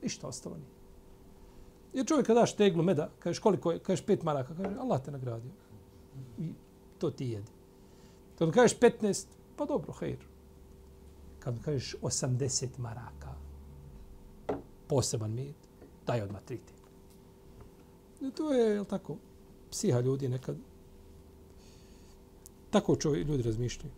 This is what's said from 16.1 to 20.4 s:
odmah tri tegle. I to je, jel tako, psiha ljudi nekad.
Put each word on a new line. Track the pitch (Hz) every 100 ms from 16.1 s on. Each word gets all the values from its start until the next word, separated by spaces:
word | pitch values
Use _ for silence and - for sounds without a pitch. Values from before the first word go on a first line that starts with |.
| 120
odmah | 98 101
tri | - 120
tegle. | - - - - - - - - - - - - - - - - 269
I |
to | - 311
je, | 262 226 208
jel | 196
tako, | 190 - 151 - - - - -
psiha | - 214 123
ljudi | 127 139 139
nekad. | 127